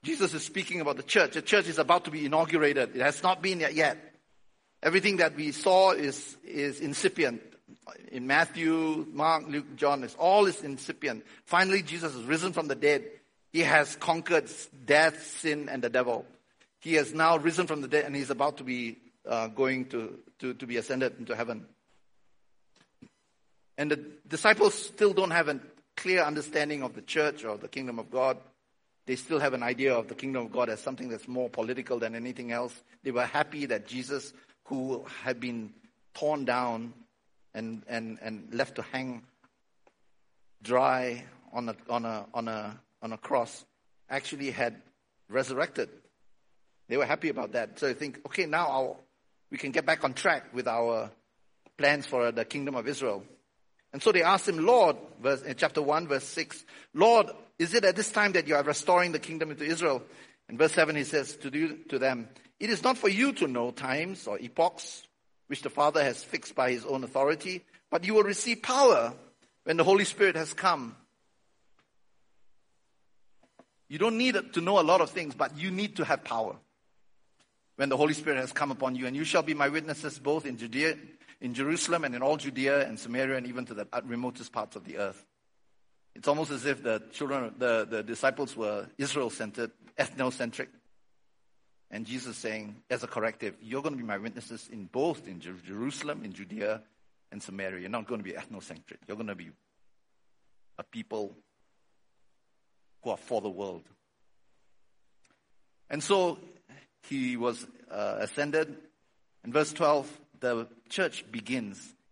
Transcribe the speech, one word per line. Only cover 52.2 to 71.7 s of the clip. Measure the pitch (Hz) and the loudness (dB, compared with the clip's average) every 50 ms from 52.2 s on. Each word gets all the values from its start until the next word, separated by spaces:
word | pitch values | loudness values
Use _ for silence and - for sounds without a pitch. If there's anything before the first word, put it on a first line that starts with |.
| 120 117 | 2 2
the | 113 117 113 | 2 0 -4
kingdom | - - 143 139 143 135 | -4 -4 -6 -6 -4 -4
of | 123 110 123 | -4 -4 -4
Israel." | 143 - 135 123 101 98 101 - - _ _ _ _ _ _ _ _ _ _ _ - | -6 -2 -2 -2 -2 -4 -8 -16 -20 _ _ _ _ _ _ _ _ _ _ _ -14
And | 143 - | 2 4
so | 226 | 6
they | 214 185 165 | 6 6 6
asked | 170 196 190 - - | 6 6 4 4 0
him, | 180 160 160 | 0 2 6
"Lord," | 196 247 247 202 160 147 - - - - - | 6 8 10 10 8 6 2 -4 -18 -18 -2
verse, | 113 131 139 127 107 | 0 0 0 0 -2
in | - 131 | -8 -2
chapter | - - 151 - 156 | 2 2 2 2 2
one, | 151 139 147 156 175 156 | 2 2 2 2 2 0
verse | 143 135 131 | -2 -2 -2
six, | - - - 156 - - - - - - - - _ _ | -4 -6 -8 -8 -8 -8 -18 -18 -20 -20 -20 -20 _ _
"Lord, | 147 185 226 233 226 202 151 - - - - _ _ | 6 8 10 10 8 6 4 0 -14 -18 -20 _ _
is | 165 165 185 | 0 2 4
it | 202 196 | 6 6
at | 190 175 | 6 4
this | 185 208 - | 4 -2 0
time | - 214 208 208 185 | 2 4 4 4 4
that | 180 160 143 | 2 2 4
you | 151 | 2
are | 143 143 | 2 4
restoring | 143 143 - - - 180 175 180 175 160 | 2 0 0 4 6 6 6 6 4 0
the | 151 | -4
kingdom | - - 165 160 160 156 | -4 -4 -4 -4 -4 -4
into | 151 - 151 | -4 -6 -2
Israel?" | 151 165 165 175 156 139 123 117 - - - - - _ _ _ _ | -2 -2 2 2 2 2 0 -2 -8 -20 -20 -20 -20 _ _ _ _
In | 113 117 | 2 4
verse | 151 160 - | 4 4 6
seven, | 175 160 151 156 147 | 4 4 4 4 -2
he | 139 | -2
says | - - 151 135 123 - - | 0 0 -2 -2 -2 -10 -10
to, | - 139 | -10 -6
do, | 131 147 160 160 147 - - - | -4 -2 -2 -2 -4 -8 -10 -6
to | - 131 | -2 0
them, | 127 131 131 120 113 - - - _ - _ _ | 2 2 0 0 -6 -10 -14 -20 _ -20 _ _
"It | - 214 | -2 -2
is | 226 165 - | -2 2 2
not | 254 262 254 | 2 2 4
for | - 202 | 2 0
you | 196 196 247 277 - | 2 4 2 2 2
to | - - 143 | 0 -2 0
know | 127 123 120 123 | 0 -2 -2 -2
times | 120 - - 131 131 147 165 185 196 180 - 113 | -4 -6 -4 -2 -2 -2 -2 -4 -8 -10 -8 -6
or | 104 98 | -6 -6
epochs | - 117 - - 165 180 175 - - - - - - _ _ _ _ _ _ _ _ _ | -8 -8 0 2 2 2 2 -4 -14 -14 -14 -18 -20 _ _ _ _ _ _ _ _ _
which | 139 - | -10 -6
the | - 139 | -6 -8
Father | - - 147 151 151 156 143 | 0 4 4 4 6 4 2
has | 135 120 - - | 2 0 -2 -8
fixed | - - - - - - | -8 -8 -8 -8 -6 -2
by | - 131 127 | 0 0 0
his | 127 120 113 | 0 -2 -4
own | - 139 131 127 | -4 -4 -4 -6
authority, | 117 - 139 135 143 160 156 160 190 185 175 _ _ _ - _ _ | -4 0 0 2 2 2 0 -4 -8 -10 -10 _ _ _ -20 _ _
but | - 170 175 | -4 -2 0
you | 185 214 | 4 6
will | 214 208 | 6 6
receive | 196 208 - - 240 226 220 - | 4 2 -2 -2 -2 -4 -4 -2
power | - 254 269 277 254 202 131 117 117 123 - - - _ _ _ _ _ _ _ | 0 4 8 8 8 8 8 4 0 -4 -8 -18 -20 _ _ _ _ _ _ _
when | - 160 165 | -2 2 4
the | 160 | 6
Holy | 175 196 202 202 | 6 6 6 4
Spirit | - - - 202 190 170 | 2 2 4 4 4 4
has | 160 160 147 - | 2 -4 -6 -6
come." | - - 190 175 147 127 117 113 - _ _ _ _ _ _ _ _ _ _ _ _ _ _ | 0 2 2 2 2 -2 -10 -12 -16 _ _ _ _ _ _ _ _ _ _ _ _ _ _